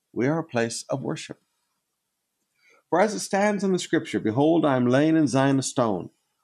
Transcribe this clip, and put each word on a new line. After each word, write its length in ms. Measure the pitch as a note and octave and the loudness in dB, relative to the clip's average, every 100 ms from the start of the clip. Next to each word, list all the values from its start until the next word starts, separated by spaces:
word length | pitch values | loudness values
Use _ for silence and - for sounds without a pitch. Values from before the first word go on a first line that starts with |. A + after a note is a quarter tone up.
| _ | _
We 140 | - B2+ | -4 -2
are 120 | D#3+ | -2
a 40 | |
place 420 | - A#2+ A#2 - - | -4 -4 -4 -6 -8
of 120 | C3+ | -8
worship. 400 | C3 D#3 - - _ _ _ _ _ _ _ _ _ _ _ _ _ _ _ | -6 -10 -12 -20 _ _ _ _ _ _ _ _ _ _ _ _ _ _ _
"For 120 | E3 | 0
as 140 | G#3+ G3+ | 0 -2
it 60 | |
stands 420 | - G3 G#3 G3+ | -4 0 0 0
in 100 | G3 | 0
the 60 | F3+ | -2
scripture, 400 | - E3 - G#2 | 0 -2 -2 -4
'Behold, 440 | A2 A2+ D3+ E3+ | -2 0 2 2
I 120 | D#3 B2+ | 2 2
am 100 | B2 | 2
laying 320 | C3 D#3 D#3+ | 2 4 4
in 100 | D3 | 2
Zion 300 | C3 C3+ C3+ | 2 2 2
a 60 | |
stone, 480 | - - A2+ F#2 E2 _ _ _ | 0 0 0 -2 -6 _ _ _